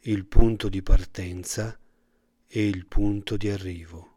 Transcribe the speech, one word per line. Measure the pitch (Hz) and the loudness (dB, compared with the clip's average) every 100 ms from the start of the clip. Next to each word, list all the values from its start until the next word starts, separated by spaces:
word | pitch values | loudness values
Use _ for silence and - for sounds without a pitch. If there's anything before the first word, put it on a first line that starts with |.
il | - 104 | -4 -4
punto | 98 - 117 110 101 | 4 4 6 2 -6
di | 95 | -6
partenza | 92 104 - - 90 90 - - 110 - _ _ _ _ _ _ _ | 4 4 4 -10 -10 -10 -10 -8 -8 -10 _ _ _ _ _ _ _
e | 113 104 | -2 -2
il | 92 90 | -4 0
punto | - 101 101 - 104 | 2 2 -2 -4 -4
di | 104 | -4
arrivo. | 101 95 85 80 82 82 | -4 -8 -12 -16 -20 -20